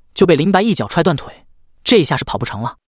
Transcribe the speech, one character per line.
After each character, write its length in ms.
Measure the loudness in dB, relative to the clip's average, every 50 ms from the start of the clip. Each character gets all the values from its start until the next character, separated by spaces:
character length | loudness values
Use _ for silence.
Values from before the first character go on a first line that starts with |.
| _ _ 0
就 120 | 0 2
被 100 | 4 4
林 160 | 2 2 2
白 100 | 2 2
一 120 | 2 0 0
脚 140 | -2 -4
踹 160 | -4 -2 0 0
断 120 | 0 0
腿， 300 | -2 -6 -14 -18 -20 _ _ _ _ _ _ _ _ 0
这 140 | 2 4
一 60 | 4 4
下 140 | 2 -2
是 80 | -4 -4
跑 120 | -6 -6
不 80 | -6 -6
成 160 | -6 -8 -8
了。 160 | -8 -10 -10 _ _